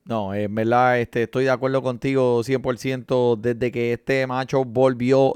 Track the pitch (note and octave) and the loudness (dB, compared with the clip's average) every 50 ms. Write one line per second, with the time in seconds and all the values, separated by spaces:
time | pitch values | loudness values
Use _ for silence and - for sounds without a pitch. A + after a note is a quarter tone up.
0 | - - A#2 A2 G2+ F#2+ G2 G#2 G#2 G2+ G#2 A2 A2 A2+ A#2+ B2 B2+ B2+ B2 A#2+ | -8 -6 -4 -4 -4 -4 -4 -4 -4 -2 -2 -2 0 2 2 4 4 4 2 0
1 | A#2 - - A#2+ A2+ - - C3 C3 C3 B2+ A#2 C3 C3 C3+ C3+ B2 C3 B2 A2+ | -2 -2 -2 -4 -4 -2 -2 0 0 0 0 0 0 -2 -2 -2 -2 -4 -4 -4
2 | - C3+ C3+ C3 B2+ B2 A#2+ A#2+ A2+ B2+ C3+ B2+ A#2+ C3 B2+ A2 - C3+ C3 B2+ | -4 -2 0 2 2 2 2 0 0 0 -2 -2 -2 -4 -4 -4 -4 -6 -6 -6
3 | A2+ - C#3 B2+ B2 A#2+ A#2+ G#2+ G#2 B2 A#2+ A2+ B2+ B2 - A#2+ A#2 A#2+ A#2 A2+ | -4 -2 0 2 2 2 0 0 0 -2 -2 -2 -2 -4 -2 -2 -2 -2 -4 -4
4 | _ - C3+ C3+ C3 B2+ B2 C3 C3 B2+ - C3+ C3 A#2+ G#2+ B2+ C3 C3 B2+ A#2 | _ -2 -2 0 0 -2 -4 -4 -4 -2 0 -2 -2 0 2 2 2 2 2 0
5 | A#2+ B2 C3+ C3+ C3+ C3+ - | 2 2 4 4 4 4 2